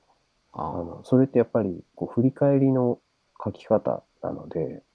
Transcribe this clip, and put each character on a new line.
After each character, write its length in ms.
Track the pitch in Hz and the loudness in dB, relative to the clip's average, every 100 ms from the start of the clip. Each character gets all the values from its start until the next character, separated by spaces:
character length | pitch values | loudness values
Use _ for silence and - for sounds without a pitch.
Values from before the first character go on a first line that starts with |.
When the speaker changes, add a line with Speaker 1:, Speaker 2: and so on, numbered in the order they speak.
| _ _ _ _ _ | _ _ _ _ _
Speaker 1:
あ 180 | - 76 | -10 -8
ー。 100 | 90 | -6
Speaker 2:
あ 20 | |
の、 200 | 85 85 | -10 -10
そ 140 | - 127 | 0 2
れ 80 | 131 | 4
っ 20 | |
て 120 | 123 | 2
や 60 | 113 | 2
っ 20 | |
ぱ 160 | 117 | 0
り、 200 | 101 85 - - | -2 -6 -12 -10
こ 100 | - | -6
う、 80 | |
振 80 | - | 0
り 100 | 127 | 0
返 280 | - 143 139 | 2 2 4
り 120 | 135 | 4
の 280 | 131 123 - _ _ _ - | 2 0 -2 _ _ _ -10
書 80 | 107 | -10
き 120 | - | -6
方 400 | - 107 - - - _ | 0 0 0 -6 -8 _
な 100 | - | -10
の 160 | - - | -10 -8
で、 360 | - - - _ | -6 -6 -8 _